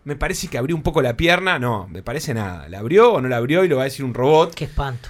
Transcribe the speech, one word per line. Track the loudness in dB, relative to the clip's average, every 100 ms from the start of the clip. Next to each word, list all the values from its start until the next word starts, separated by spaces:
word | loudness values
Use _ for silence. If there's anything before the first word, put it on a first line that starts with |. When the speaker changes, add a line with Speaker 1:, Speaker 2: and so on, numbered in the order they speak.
Speaker 1:
"Me | -12 -6
parece | -6 -6 -6
que | -4
abrió | -4 -2
un |
poco | -2 0
la | 0 0
pierna". | 2 2 2 -2
No, | -2 -4 -6
me | -12
parece | -8 -8 -6
nada. | -4 -6 -8 -12
¿La | -10
abrió | 2 6 6
o | 6
no | 0
la | 0
abrió? | 2 2
Y | 4
lo | 2
va |
a | 0
decir | -4
un | -6
robot. | 0 4 6 4
Speaker 2:
Qué | 0 -8
espanto. | -4 -6 -6 -10